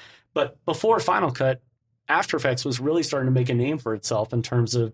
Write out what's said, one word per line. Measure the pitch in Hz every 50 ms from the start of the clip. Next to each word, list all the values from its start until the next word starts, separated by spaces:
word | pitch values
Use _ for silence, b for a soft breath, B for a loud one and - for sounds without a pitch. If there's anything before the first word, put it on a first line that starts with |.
| B B B B B B -
But | 151 139 135 - _ -
before | - 156 160 - 220 226 190
Final | - - 180 202 180 143
Cut, | 127 - 135 131 131 127 _ _ _ _ _ _ _ _ _ -
After | 147 175 208 - -
Effects | 151 127 135 123 123 -
was | 143 123 120
really | 131 147 160 170 156
starting | - - 139 127 131
to | 127 131
make | 123 123
a | 123
name | 120 120 143 156 143
for | 123 117 110
itself | 101 - - 120 104 110 113 -
in | 120
terms | 110 - 127 123 117 110 123
of | 120 117 110